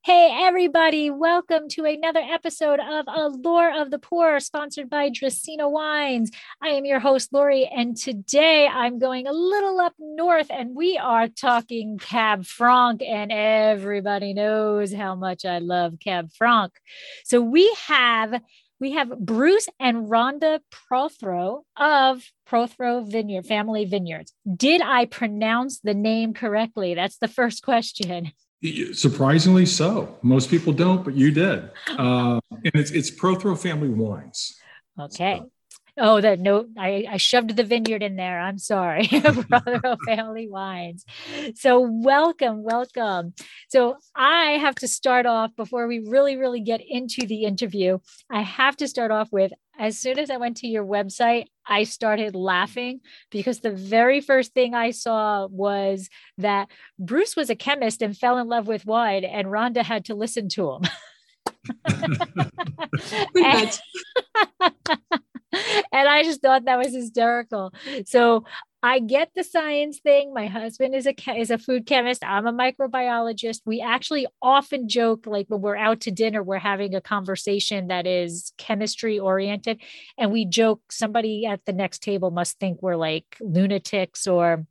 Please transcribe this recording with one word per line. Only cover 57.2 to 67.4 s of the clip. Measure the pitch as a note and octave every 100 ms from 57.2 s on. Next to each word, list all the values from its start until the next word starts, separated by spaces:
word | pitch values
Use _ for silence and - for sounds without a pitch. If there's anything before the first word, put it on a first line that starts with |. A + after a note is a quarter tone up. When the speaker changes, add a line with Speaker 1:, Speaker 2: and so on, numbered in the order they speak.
| A4 -
Speaker 1:
was | C4+
a | A3+
chemist | - C#4+ A3+ A3
and | G#3+ G3+
fell | B3 B3
in | A#3
love | A#3 G#3
with | G#3+ G3
wine, | A3+ A3+ G3
and | F#3 G#3 F#3+
Rhonda | G#3 B3 A#3+
had | G#3 A3+ F#3
to |
listen | G#3 A3+ - G3
to | - D#3
him. | C3 F3 - - _ _ _ - _ - -
<laughs> | - - - D3 E4+ - F4+ - F4 - D#4 - - G#4+ G4+
Speaker 3:
Pretty | F4+
much. | C#4 B3 G#3+ - - F4+ - B4+ - A4 G#4 _
Speaker 1:
And, | F4+
<laughs> | - - D#4 _ E4 _ - _ F#4 A4 G#4 -
and | C4+ C#4
I | D4
just | D#4+ D4
thought | C4 C4
that | B3 B3
was | B3+
hysterical. | B3+ A#3 A#3 A#3 A#3+